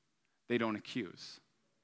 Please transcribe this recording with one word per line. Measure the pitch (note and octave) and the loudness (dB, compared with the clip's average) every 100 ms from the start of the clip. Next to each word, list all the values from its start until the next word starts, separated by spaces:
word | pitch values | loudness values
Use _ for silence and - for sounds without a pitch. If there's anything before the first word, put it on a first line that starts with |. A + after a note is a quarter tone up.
| _ _ _ _ - | _ _ _ _ 0
They | A#2+ | 4
don't | A2+ G#2 | 4 2
accuse. | - B2+ F2+ - - - - _ _ _ | -2 -4 -4 -6 -14 -14 -20 _ _ _